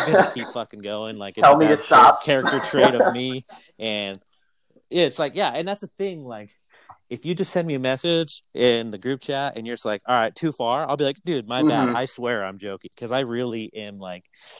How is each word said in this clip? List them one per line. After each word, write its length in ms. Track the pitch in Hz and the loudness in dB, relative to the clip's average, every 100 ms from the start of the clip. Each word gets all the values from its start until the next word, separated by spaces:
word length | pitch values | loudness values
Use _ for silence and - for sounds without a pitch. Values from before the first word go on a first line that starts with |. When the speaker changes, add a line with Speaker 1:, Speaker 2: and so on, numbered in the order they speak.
| - | 4
Speaker 1:
gonna 180 | 190 - | 4 2
Speaker 2:
<laughs> 40 | |
Speaker 1:
keep 120 | - 113 | -2 -8
fucking 280 | 120 110 107 | -8 -10 -10
going. 360 | 101 107 110 107 | -10 -8 -8 -10
Like, 220 | 98 107 | -10 4
it's 40 | |
Speaker 2:
Tell 100 | 143 147 | 6 8
Speaker 1:
a 20 | |
Speaker 2:
me 100 | 156 | 6
to 80 | 151 | 4
Speaker 1:
bad 80 | |
Speaker 2:
stop. 380 | - 139 139 143 | 6 8 8 6
Speaker 1:
character 360 | 156 135 127 135 | 4 2 2 0
trait 340 | - 131 127 | 0 4 4
of 180 | 120 123 | 6 2
Speaker 2:
<laughs> 20 | |
Speaker 1:
me. 320 | 123 127 127 - - - - | 2 -4 -6 -10 -20 -20 -10
And 420 | 110 104 98 98 _ _ _ _ _ _ _ | -6 -4 -6 -8 _ _ _ _ _ _ _
yeah, 140 | 170 | 0
it's 140 | 151 - | 0 0
like, 160 | 147 | -4
yeah, 160 | 160 170 | -2 -2
and 120 | 127 175 | -2 -6
that's 140 | 202 | -8
the 60 | 196 | -10
thing. 360 | - 196 165 | -8 -8 -8
Like, 260 | 131 110 104 _ _ _ - - _ | -12 -14 -16 _ _ _ -20 -20 _
if 140 | 120 156 | -10 -6
you 80 | |
just 180 | 180 185 | -4 -2
send 140 | 185 165 | -2 -2
me 80 | |
a 40 | 135 | -2
message 640 | 131 131 170 165 160 - - | -2 -2 0 0 -2 -8 -10
in 360 | - 123 117 113 | 0 2 2 -2
the 60 | 101 | -8
group 220 | 120 135 | -8 -6
chat 320 | - 139 139 113 | -6 -4 -4 -6
and 100 | 113 | -10
you're 100 | 120 | -8
just 100 | 113 | -6
like, 160 | 104 - | -6 0
"All 80 | |
right, 200 | 123 113 | 0 0
too 180 | - 165 | -2 -6
far," 340 | - 117 131 143 | -4 -2 -2 -2
I'll 80 | 139 | -2
be 60 | |
like, 120 | 143 139 | -2 -2
"Dude, 240 | 175 147 107 | -4 -4 -4
my 140 | 123 | 0
bad. 240 | 151 117 123 | 2 2 0
Speaker 2:
Mm-hmm. 80 | 120 | 0
Speaker 1:
I 80 | |
swear 400 | 127 - 120 117 | -4 -6 -4 -4
I'm 140 | 95 98 | -6 -8
joking." 320 | 101 98 - - | -10 -12 -14 -14
'Cause 120 | 117 | -6
I 80 | 127 | -4
really 500 | 127 117 123 113 110 | -2 -4 -4 -6 -10
am, 240 | 110 104 101 | -12 -14 -14
like, 260 | 95 90 - _ - | -14 -14 -18 _ -20